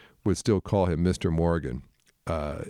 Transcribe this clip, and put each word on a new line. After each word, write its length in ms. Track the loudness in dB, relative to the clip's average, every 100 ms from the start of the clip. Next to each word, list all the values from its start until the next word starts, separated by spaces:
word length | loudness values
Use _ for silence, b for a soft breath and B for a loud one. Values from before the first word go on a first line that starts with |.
| B _
would 140 | -2 0
still 240 | 2 0
call 240 | 2 2 2
him 160 | 2
Mister 300 | 2 0 0
Morgan. 500 | 2 2 0 -2 -8 -12 _ _ _ -6
Uh, 320 | -4 -4 -8